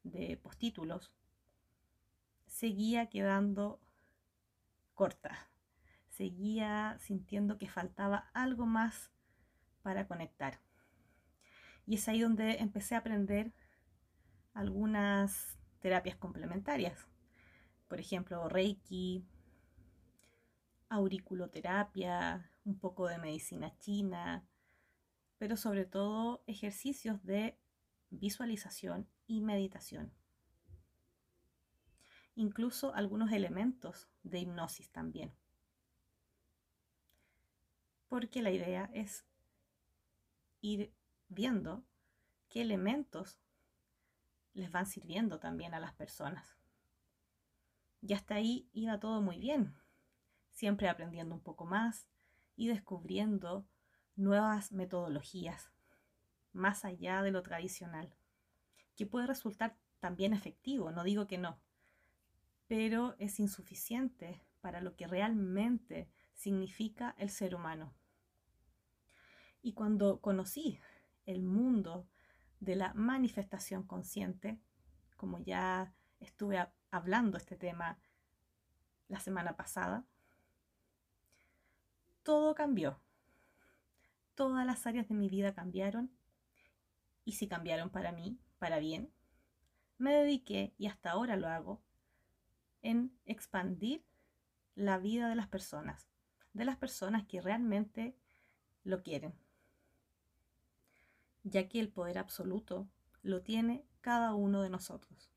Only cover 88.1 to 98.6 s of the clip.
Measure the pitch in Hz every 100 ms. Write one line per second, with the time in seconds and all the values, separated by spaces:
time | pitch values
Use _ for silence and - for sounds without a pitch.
88.1 | 170 180 247 - _ 170 160 156 160 247
89.1 | _ _ _ _ _ _ _ _ _ 262
90.1 | 294 285 269 - 196 196 - 202 - 180
91.1 | 180 240 196 165 165 - 208 _ _ _
92.1 | _ _ _ _ _ _ _ 226 233 254
93.1 | - - - - 190 185 180 214 302 _
94.1 | _ _ _ _ _ _ - 202 185 196
95.1 | 233 233 226 196 190 - 151 151 - -
96.1 | _ _ _ _ 208 240 254 262 - 190
97.1 | 220 202 180 175 226 240 202 208 - 233
98.1 | - _ _ _ _